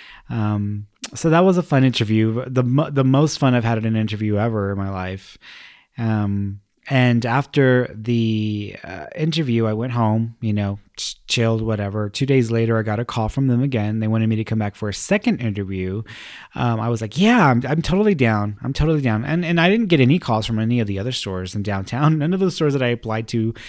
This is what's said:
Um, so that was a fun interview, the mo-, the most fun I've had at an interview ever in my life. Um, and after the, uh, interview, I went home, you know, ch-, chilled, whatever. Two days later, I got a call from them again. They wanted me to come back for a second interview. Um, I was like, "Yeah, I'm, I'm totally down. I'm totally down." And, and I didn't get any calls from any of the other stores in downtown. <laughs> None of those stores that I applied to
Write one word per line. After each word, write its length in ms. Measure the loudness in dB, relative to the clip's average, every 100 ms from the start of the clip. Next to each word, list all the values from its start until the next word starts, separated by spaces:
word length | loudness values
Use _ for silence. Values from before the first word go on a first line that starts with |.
| -20 -18 -8
Um, 600 | -2 0 0 -2 -6 -10 _ -12
so 160 | -2 2
that 140 | 4
was 120 | 4 4
a 60 |
fun 220 | 2 4
interview, 600 | 4 2 0 2 2 0 -2
the 160 | -2
mo-, 260 | 2 0 0
the 140 | 2
most 340 | 4 4 2 2
fun 160 | 2
I've 80 | 2
had 160 | 0 0
at 80 | 0
an 80 |
interview 440 | 0 -2 -2 0 0
ever 340 | 0 0 -2
in 40 | -4
my 140 | -6
life. 480 | -6 -8 -10 -14 -20 -20 -20 -20 -20 _ -6
Um, 600 | -2 0 0 -2 -4 -8 _ _ -2
and 340 | 2 4 2
after 680 | 0 -2 0 2 4 4 0 -6
the, 800 | -2 0 0 0 -2 -4 -8 -12
uh, 240 | -14 -14 -10
interview, 520 | -4 -2 -2 0 2 2
I 60 |
went 200 | -2 -2
home, 420 | 0 2 2 -2 -4
you 120 | -2
know, 280 | 0 -2 -4 _ -12
ch-, 280 | -10 -10 -4
chilled, 340 | 0 2 0
whatever. 480 | -2 -2 -2 -4 -4
Two 160 | -2 2
days 240 | 2 2
later, 260 | 2 2 0
I 60 |
got 160 | 0 -2
a 60 |
call 240 | -2 -2 -2
from 180 | 0 2
them 160 | 2
again. 380 | 0 0 -2 -2
They 80 | 0
wanted 180 | 0 2
me 80 |
to 80 | 0
come 160 | -2 -2
back 160 | -2
for 140 | -4 -6
a 40 |
second 480 | -4 -2 0 0 -2
interview. 600 | -2 -4 -4 -4 -4 -6 -8 -16 -20 -20 -12 -4
Um, 240 | -2 0
I 80 | -2
was 120 | -2
like, 160 | -4 0
"Yeah, 300 | 4 6 4
I'm, 160 | 4 0
I'm 140 | -2
totally 340 | 0 2 2 4
down. 420 | 2 2 -2 -4
I'm 80 | -6
totally 280 | 0 0 2
down." 240 | 0 0
And, 200 | -2 -2
and 160 | 0 2
I 100 | 4
didn't 160 | 2 2
get 140 | 4
any 180 | 6 4
calls 260 | 2 -2
from 140 | 0 -2
any 220 | 0 0
of 80 | 0
the 100 | -2
other 140 | -4
stores 420 | -6 -6 -6 -6
in 80 | -6
downtown. 560 | -4 -4 -4 0 2 2
<laughs> 0 |
None 160 | 0
of 60 | 0
those 160 | 0 0
stores 160 | 0
that 100 | 0
I 60 | 0
applied 400 | -2 -4 -6 -2
to 260 | -2 -2 -4